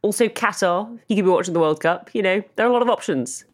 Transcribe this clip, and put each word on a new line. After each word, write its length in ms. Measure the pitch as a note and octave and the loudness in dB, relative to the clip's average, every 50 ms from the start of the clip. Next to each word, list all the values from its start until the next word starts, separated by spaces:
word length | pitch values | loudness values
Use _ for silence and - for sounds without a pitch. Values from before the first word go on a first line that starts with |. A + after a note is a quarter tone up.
also 260 | - G#3 G3+ - A#3+ A3 | 0 -2 2 2 0 0
Qatar. 680 | A3+ - - G#3 G3 - G3 F3+ F3 F3+ G#3 A3+ A#3+ A3+ _ _ | 0 -2 -2 -2 0 0 0 0 0 0 -4 -6 -12 -18 _ _
You 80 | G#3+ | 0
could 80 | G3 F#3+ | 2 4
be 60 | F#3 | 4
watching 240 | F3+ - F3+ F#3 E3 | 4 2 2 0 0
the 60 | E3+ | 2
World 200 | D#3+ D#3 D#3 D#3 | 2 2 0 0
Cup. 300 | - E3 F3 F3+ - - _ | 0 0 0 -2 -6 -8 _
You 60 | A3+ | -2
know, 220 | G3+ F#3+ F#3 G#3 G3+ - _ | 0 0 0 -2 -4 -6 _
there 100 | - A3 | 0 0
are 20 | A#3+ | 2
a 40 | B3 | 2
lot 80 | A#3+ | 2
of 80 | A#3 A#3+ | 2 2
options. 560 | A3 - - - E3+ C3 A#2+ B2 - - - _ | 0 -2 -2 -4 -4 -4 -4 -6 -10 -16 -18 _